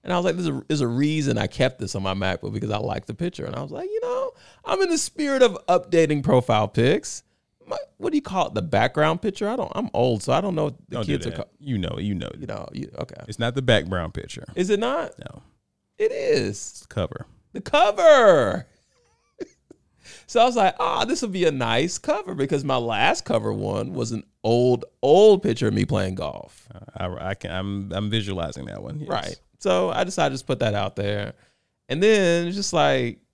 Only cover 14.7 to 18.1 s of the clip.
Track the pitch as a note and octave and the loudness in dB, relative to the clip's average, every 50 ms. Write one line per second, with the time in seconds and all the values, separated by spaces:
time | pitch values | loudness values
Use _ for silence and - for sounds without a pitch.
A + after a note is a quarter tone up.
14.7 | G#3+ G3+ A3 A#3+ C4+ E4+ D#4+ - - - - - - - - _ _ _ _ _ | 2 0 0 -2 -2 -4 -6 -8 -10 -14 -18 -16 -18 -18 -20 _ _ _ _ _
15.7 | _ _ _ _ _ _ G#4 A4 - - C#5 C5 A4+ - - G2 G#2+ - - - | _ _ _ _ _ _ -2 -2 0 -2 0 2 2 2 2 -2 -4 -6 -12 -14
16.7 | - - - _ - G#2+ F2+ - - - - _ - _ _ _ _ A#3 F#3+ - | -16 -18 -20 _ -4 -4 -4 -4 -6 -12 -16 _ -20 _ _ _ _ -12 -8 0
17.7 | - D4 F4 G#4 - G4+ F4 E4 | 4 4 4 4 4 6 8 8